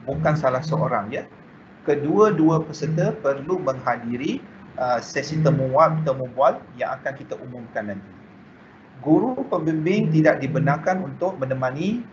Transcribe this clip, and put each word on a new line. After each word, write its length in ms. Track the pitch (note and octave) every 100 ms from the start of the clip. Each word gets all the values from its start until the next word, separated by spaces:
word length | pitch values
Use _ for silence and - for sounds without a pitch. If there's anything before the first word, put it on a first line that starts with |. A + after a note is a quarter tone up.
Bukan 320 | - C#3 D#3 D3+
salah 240 | C3 B2+
seorang, 480 | - - B2+ A#2+ G2+ -
ya. 80 | - - - - - -
Kedua-dua 800 | - C#3+ C#3 F#3+ G#3+ E3+ D#3+ D#3+
peserta 480 | - - D3+ D#3+ G3 - C#3
perlu 320 | C#3 C#3+ F#3
menghadiri, 800 | C3 C3 C3 A#2 A#2 B2 D3+ C4+ - - - -
uh, 240 | B2+ A#2+
sesi 400 | - C#3+ C3+ D#3
temu 240 | D#3 C#3 C3
bual, 240 | C3+ D#3+ D#3+ D#3
temu 240 | C3 B2+ A#2+
bual 240 | D3 A#3+ - B2
yang 160 | G2 C3+
akan 120 | C#3+ B2+
kita 160 | G2 B2+
umumkan 480 | B2+ B2 A#2 - G#2
nanti. 220 | G2 G2 - - - - - - - - -
Guru 320 | B2+ E3 A#3 B3+ -
pembimbing 640 | F#3 D#3 D#3+ D#3 G#3 D#3+
tidak 320 | D#3 D3+ C3 C3
dibenarkan 560 | B2+ B2+ D3+ - F#3
untuk 400 | F3+ C3 F3+ F#3
menemani 640 | C3+ C3 B2+ C#3 F#3 A#3+ A#3